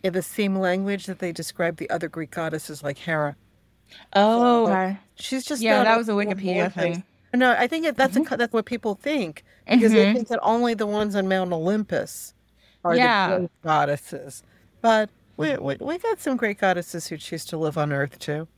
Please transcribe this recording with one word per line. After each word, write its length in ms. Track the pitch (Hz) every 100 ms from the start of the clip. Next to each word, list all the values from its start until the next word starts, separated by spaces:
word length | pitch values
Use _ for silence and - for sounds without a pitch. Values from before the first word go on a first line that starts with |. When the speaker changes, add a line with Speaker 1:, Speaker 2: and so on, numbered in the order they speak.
Speaker 1:
in 100 | 185
the 100 | 180
same 340 | - - 202 190
language 500 | 185 185 196 196 196
that 140 | 185
they 100 | 180
describe 460 | 165 165 - 170 170
the 120 | -
other 180 | 170 165
Greek 240 | 165 156
goddesses, 500 | - 160 156 - 147
like 160 | 143 143
Hera. 380 | - 156 147 143 _ _ _ _ _ - -
Speaker 2:
Oh, 520 | 196 208 233 240 240 220
Speaker 1:
So 60 |
Speaker 2:
okay. 260 | 190 185 196 _
Speaker 1:
she's 300 | - - 262
just 180 | - 285
Speaker 2:
Yeah, 140 | 220 208
Speaker 1:
not 80 |
Speaker 2:
that 100 | 220
Speaker 1:
a 40 | 226
Speaker 2:
was 100 | 226
a 40 |
Wikipedia 600 | 202 208 190 190 180 180
Speaker 1:
goddess. 0 |
Speaker 2:
thing. 300 | 180 170 170 - _ _
Speaker 1:
No, 200 | 247 254
I 160 | 233 247
think 160 | 320
that 120 | 330 247
that's 200 | 269 214
a 40 |
Speaker 2:
Mm-hmm. 80 | 311
Speaker 1:
co-, 80 | 233
that's 160 | 233
what 120 | 226
people 320 | 220 240 220 196
think, 480 | 285 302 175 - _ _ -
because 240 | 247 220
they 120 | 220 202
Speaker 2:
Mm-hmm. 80 | 233
Speaker 1:
think 120 | 226
that 120 | 240
only 320 | - 226 240
the 120 | 220 208
ones 280 | 208 208
on 140 | 202 190
Mount 240 | 190 180
Olympus 800 | 170 170 214 208 160 - - - _ _ _ _ _
are 140 | 175 240
Speaker 2:
Yeah. 340 | 247 214 180
Speaker 1:
the 80 | 185
Greek 100 | 175 _
goddesses. 800 | 160 156 143 147 - 139 143 - _ _ _ _
But 300 | 226 220 214 _ _ -
we, 200 | 311 269
we, 180 | - -
we 220 | 269 349
got 200 | 453 427
some 180 | - 254
great 220 | 214 202
goddesses 480 | 190 175 170 170 -
who 100 | 156
choose 280 | - 165 -
to 100 | 160
live 220 | 160 160
on 140 | 151
Earth, 260 | 139 139 -
too. 300 | - 151 160